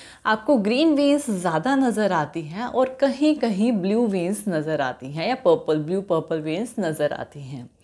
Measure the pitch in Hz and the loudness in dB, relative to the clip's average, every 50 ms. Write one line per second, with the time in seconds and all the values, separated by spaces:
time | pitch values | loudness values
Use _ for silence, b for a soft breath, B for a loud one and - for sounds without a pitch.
0 | B B B B B - 220 220 - - 294 247 190 208 226 254 311 330 302 269 | B B B B B 0 0 0 2 2 2 4 4 2 2 4 4 4 4 4
1 | 294 285 285 294 285 - 214 185 175 180 165 160 160 262 277 269 269 247 208 202 | 4 4 4 2 2 -2 -2 -2 0 0 0 0 0 2 2 2 2 2 2 2
2 | 214 196 185 165 147 143 - 165 165 147 160 196 240 - - 240 254 262 262 - | 2 2 2 0 0 -2 -4 -8 -8 -8 -8 -8 -8 -4 0 0 0 0 0 0
3 | 277 277 247 269 285 302 302 302 - 233 208 180 214 240 247 202 170 190 208 226 | 0 0 0 2 2 2 2 2 0 0 0 2 2 2 2 2 0 0 2 2
4 | 240 226 196 190 170 175 208 208 - 208 180 156 147 156 156 147 139 127 127 - | 2 2 0 0 0 -2 -2 -4 -4 -2 -2 -2 -2 -2 -2 -2 -2 -2 -4 -6
5 | - 131 143 160 165 202 254 247 - 180 165 156 165 - 156 156 151 147 180 196 | -10 -10 -6 -4 -2 -2 -2 0 2 4 4 4 2 0 -2 0 0 -2 -4 -4
6 | 196 202 175 160 156 160 165 160 151 156 156 175 226 247 - - 202 165 156 143 | -2 0 -2 -2 0 -2 -4 -4 -4 -4 -4 -4 -4 -6 -6 -4 -4 -2 -2 -2
7 | 151 147 - - - - - 147 139 127 139 131 120 - _ _ | -2 -2 -2 -4 -10 -12 -14 -16 -14 -12 -12 -12 -14 -16 _ _